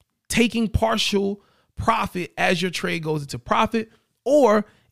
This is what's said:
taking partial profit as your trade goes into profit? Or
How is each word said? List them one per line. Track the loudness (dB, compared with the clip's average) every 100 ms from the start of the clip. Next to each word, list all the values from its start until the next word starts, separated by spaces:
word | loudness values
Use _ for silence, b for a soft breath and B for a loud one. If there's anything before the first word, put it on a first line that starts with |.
| _ _ -4
taking | 0 0 0 -2
partial | 0 0 0 0 0 -2 -6 b b b -4
profit | -2 -2 -4 -6 -8 -2
as | 0 0
your | -2
trade | -4 -6 -4
goes | -4 -6
into | -6 -12
profit? | -2 0 0 -2 -6 b b _ 2
Or | 4 6 4 0 b b